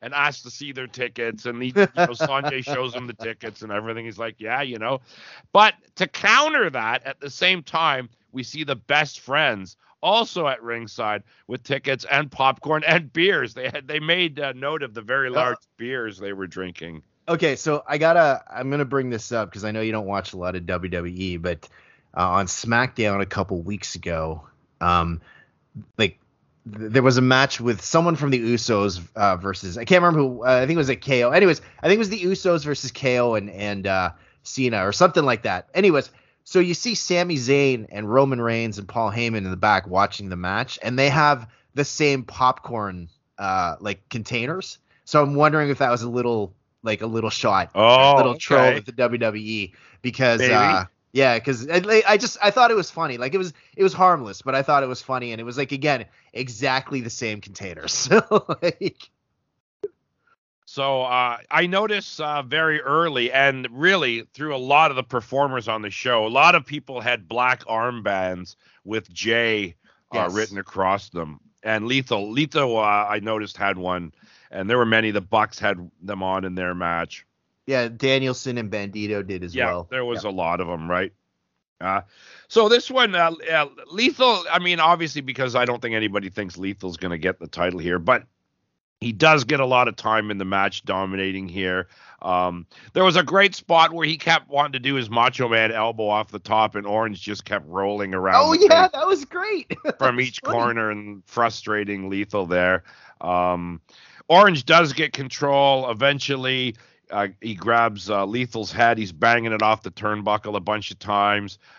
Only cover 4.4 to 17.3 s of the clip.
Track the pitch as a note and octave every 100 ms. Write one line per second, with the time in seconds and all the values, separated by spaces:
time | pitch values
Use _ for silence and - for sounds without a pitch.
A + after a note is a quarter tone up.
4.4 | G#2+ B2+ C#3 A#2 A2+ C3 _ - - -
5.4 | _ G3 G#3+ - _ - F3+ - G3 A#3+
6.4 | D#4 D4 F#3 C3 A2 B2 C3+ C#3 C#3+ -
7.4 | F3+ F#3 C3+ E3 D#3+ C3+ A#2+ _ _ C3
8.4 | A#2+ D3+ C#3+ B2 - D3 D3+ - - C#3+
9.4 | D3 G#2+ F#2 - _ _ E3 A3 A3+ F3
10.4 | D3+ B2 A#2 A#2 A2 - G#2+ G#2 - _
11.4 | - B2+ - C3+ - C3 - C#3 D3 -
12.4 | C3+ B2+ C#3+ D#3 D#3 E3+ D3 D#3+ F#3 E3+
13.4 | A#2+ B2 B2+ D3 C3+ D#3 D#3 F3 E3+ C#3+
14.4 | C#3 B2+ C#3 D#3 C3 G#2+ G#2 C3+ C3 B2
15.4 | B2 A#2+ _ - A#2 C3 A2+ F#2+ G2+ G2
16.4 | F#2 G2 F#2 F2 E2 D#2+ - _ -